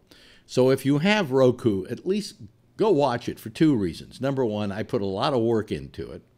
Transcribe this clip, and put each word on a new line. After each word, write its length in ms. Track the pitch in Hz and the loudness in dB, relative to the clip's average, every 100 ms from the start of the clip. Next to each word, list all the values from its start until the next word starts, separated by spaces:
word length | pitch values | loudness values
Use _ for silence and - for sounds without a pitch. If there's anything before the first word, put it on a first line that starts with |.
| _ - - - - | _ -20 -20 -20 -6
So 240 | - 127 | 2 4
if 160 | 135 135 | 4 2
you 140 | 147 | 2
have 300 | 185 214 151 | 2 2 2
Roku, 540 | 131 127 117 117 95 95 | 4 4 4 0 0 -4
at 180 | 117 - | -8 -4
least 300 | 214 208 - 107 _ _ - | -4 -4 -14 -20 _ _ -2
go 100 | 214 | 2
watch 400 | 151 139 120 - | 4 2 0 -6
it 100 | - | -10
for 120 | 113 | -10
two 260 | - 160 123 | 2 2 4
reasons. 420 | 92 76 - - | 0 -6 -14 -6
Number 280 | 135 135 120 | -4 0 -2
one, 260 | 104 104 | -2 -4
I 100 | 98 | -6
put 200 | 107 123 | -4 -4
a 40 | 98 | -2
lot 280 | 95 139 | -2 0
of 80 | 131 | 0
work 280 | 113 113 98 | 2 0 -2
into 400 | 85 67 - - | -6 -8 -12 -12
it, 120 | - _ | -12 _